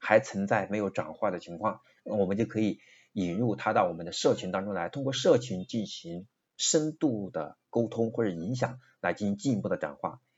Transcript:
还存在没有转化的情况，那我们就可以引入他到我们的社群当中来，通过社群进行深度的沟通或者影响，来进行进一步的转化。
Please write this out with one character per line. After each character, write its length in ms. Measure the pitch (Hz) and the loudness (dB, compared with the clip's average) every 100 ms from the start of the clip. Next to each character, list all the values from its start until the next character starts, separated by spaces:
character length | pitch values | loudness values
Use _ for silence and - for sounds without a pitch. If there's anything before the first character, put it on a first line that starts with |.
还 200 | - 107 | 4 4
存 260 | - 98 101 | 4 -4 0
在 200 | 110 95 | 0 2
没 120 | 107 | -2
有 120 | 98 | 0
转 220 | 104 80 | -2 -6
化 160 | - 104 | -2 -2
的 80 | 87 | -2
情 200 | - 85 | -8 -4
况， 220 | 107 - _ _ | -4 -4 _ _
那 120 | - | -4
我 100 | 104 | 0
们 140 | 95 101 | 2 2
就 80 | 113 | 0
可 140 | 110 | 2
以 200 | 107 - - - _ | 0 0 -10 -20 _
引 240 | 104 87 92 | -2 -2 2
入 200 | 120 - | 0 2
他 180 | 110 | 2
到 120 | 110 87 | 2 2
我 60 | |
们 140 | 82 85 | -2 -8
的 60 | |
社 220 | - - | 0 2
群 180 | 113 92 | 2 0
当 120 | 95 | -4
中 80 | 104 | -2
来， 160 | 92 85 | -4 -4
通 160 | 139 | -4
过 80 | 135 | -4
社 240 | 127 185 123 | 2 4 4
群 300 | - 92 92 | 2 -6 -4
进 200 | 113 95 | -4 -4
行 400 | - 170 87 101 _ _ - | -10 -10 -10 -12 _ _ -4
深 400 | - 160 156 151 | 2 2 2 0
度 340 | 151 107 92 | 0 0 -4
的 280 | 80 76 - _ | -6 -6 -10 _
沟 200 | 120 110 | 0 0
通 220 | 107 113 | 0 0
或 140 | 117 | 2
者 60 | 107 | 0
影 240 | 85 90 | 0 -4
响， 240 | 127 117 - _ - | -2 -2 -4 _ -4
来 120 | 90 | -4
进 160 | 87 101 | 0 -2
行 80 | 101 | 0
进 220 | 139 104 | 0 0
一 20 | |
步 80 | 95 | 0
的 80 | 90 | -2
转 200 | 76 - | -4 -6
化。 240 | 82 - _ | -8 -8 _